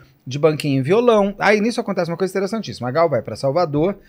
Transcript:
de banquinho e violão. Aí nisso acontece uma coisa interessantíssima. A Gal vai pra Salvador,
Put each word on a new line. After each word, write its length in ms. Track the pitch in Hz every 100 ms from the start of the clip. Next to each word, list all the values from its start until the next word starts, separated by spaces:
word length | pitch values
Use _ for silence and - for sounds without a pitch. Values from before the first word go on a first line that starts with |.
| _ _ -
de 100 | 135
banquinho 420 | 156 151 151 135
e 20 |
violão. 520 | 131 214 247 214 202 196
Aí 220 | 190 214
nisso 180 | 220 233
acontece 320 | 214 190 170
uma 60 | 165
coisa 140 | 185
interessantíssima. 560 | 190 190 226 143 101 123
A 20 |
Gal 160 | 143 170
vai 120 | 123
pra 140 | 110 110
Salvador, 600 | 139 156 170 143 175 196